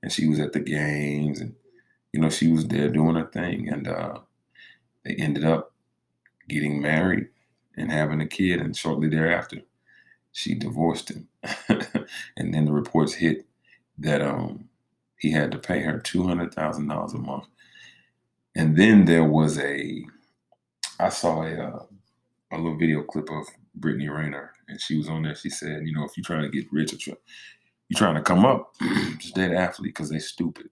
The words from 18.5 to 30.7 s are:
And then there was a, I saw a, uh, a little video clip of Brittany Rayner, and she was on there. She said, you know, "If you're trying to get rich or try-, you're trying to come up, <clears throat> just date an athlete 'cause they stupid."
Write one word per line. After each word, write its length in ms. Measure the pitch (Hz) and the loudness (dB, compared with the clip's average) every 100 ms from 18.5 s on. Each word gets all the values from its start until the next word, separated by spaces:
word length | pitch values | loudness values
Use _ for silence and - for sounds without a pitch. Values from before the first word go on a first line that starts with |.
| - | 0
And 220 | 78 78 | 4 8
then 280 | 104 107 85 | 10 10 10
there 180 | 82 80 | 8 6
was 320 | 78 78 71 | 6 4 2
a, 460 | 71 71 - - - - _ _ _ _ _ _ - - | -4 -4 -6 -8 -12 -20 _ _ _ _ _ _ -12 -2
I 100 | 92 | -2
saw 340 | - 87 80 | 0 0 0
a, 100 | 80 82 | -4 -6
uh, 300 | - - - - _ _ _ _ _ | -8 -10 -18 -20 _ _ _ _ _
a 60 | 80 | -6
little 200 | 82 78 | -4 2
video 260 | 82 76 | 2 2
clip 260 | - 76 - | -2 -6 -6
of 160 | 78 - - _ - | -8 -10 -18 _ -4
Brittany 340 | 78 - 73 | -2 -2 -4
Rayner, 440 | 73 76 71 - _ - | -4 -6 -6 -14 _ -20
and 120 | - | -14
she 180 | - 78 | -4 -4
was 120 | 76 | -2
on 140 | 80 | -4
there. 120 | 78 73 | -4 -6
She 140 | - | -10
said, 340 | - 80 76 78 | -10 -8 -8 -6
you 80 | |
know, 120 | 78 73 | -6 -6
"If 120 | - | -8
you're 60 | |
trying 200 | - 80 | -6 -4
to 60 | 73 | -4
get 220 | 69 67 | -4 -4
rich 220 | 73 78 | -2 -2
or 40 | - | -4
try-, 180 | - - _ - - _ _ _ _ | -12 -14 _ -20 -20 _ _ _ _
you're 80 | - | 2
trying 180 | 101 78 | 2 2
to 60 | |
come 240 | 76 90 120 | 4 6 6
up, 280 | 131 - _ | 4 -2 _
<clears throat> 60 | - - - - | -2 -2 -2 -8
just 180 | - - | -8 -2
date 160 | 90 | 0
an 60 | 87 | 0
athlete 380 | 87 - - - | -2 -4 -10 -8
'cause 140 | 78 | -6
they 100 | 78 | -6
stupid." 500 | - - 87 - - | -8 -4 -6 -6 -20